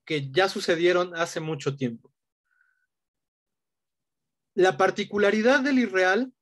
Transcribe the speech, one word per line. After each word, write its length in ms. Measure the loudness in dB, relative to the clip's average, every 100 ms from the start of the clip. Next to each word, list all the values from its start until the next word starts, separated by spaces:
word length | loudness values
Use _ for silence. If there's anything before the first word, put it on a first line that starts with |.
| -6
que 240 | -6 -2
ya 180 | 0 0
sucedieron 680 | 0 -2 2 2 2 0
hace 260 | -4 -6 -4
mucho 360 | -6 -6 -6 -4
tiempo. 380 | -6 -8 _ _ _ _ _ _ _ _ _ _ _ _ _ _ _ _ _ _ _ _ _ _ _ _ _
La 220 | 2 2 4
particularidad 840 | 0 0 -6 0 2 2 2 2
del 180 | 2 0
irreal 540 | 0 0 2 2 -2 _